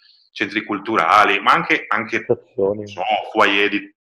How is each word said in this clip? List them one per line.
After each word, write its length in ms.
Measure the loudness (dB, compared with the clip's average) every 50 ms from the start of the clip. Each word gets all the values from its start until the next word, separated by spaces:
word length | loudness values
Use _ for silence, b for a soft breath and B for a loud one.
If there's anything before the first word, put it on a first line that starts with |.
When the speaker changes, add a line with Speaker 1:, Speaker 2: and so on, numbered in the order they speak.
| _ _ _ _ _ _
Speaker 1:
centri 320 | -6 -6 -6 -4 -4 -6 -6
culturali, 760 | -6 -6 -6 -4 -2 0 0 2 4 6 6 6 4 2 0
ma 100 | 2 2
anche, 340 | 2 2 2 0 -2 -2 -2
anche, 360 | -2 -4 -4 -4 -4 -6 -6 -2
Speaker 2:
Stazioni. 540 | -2 -4 -4 -6 _ -6 -4 -2 -2 -2
Speaker 1:
non 100 | -4 -8
so, 140 | -12 -8 -6 -4 -2 -2 -2 -4 -2
foyer 380 | 0 2 2 4 4 2 2 2
di 260 | 0 -2 -6 -8 _ _ _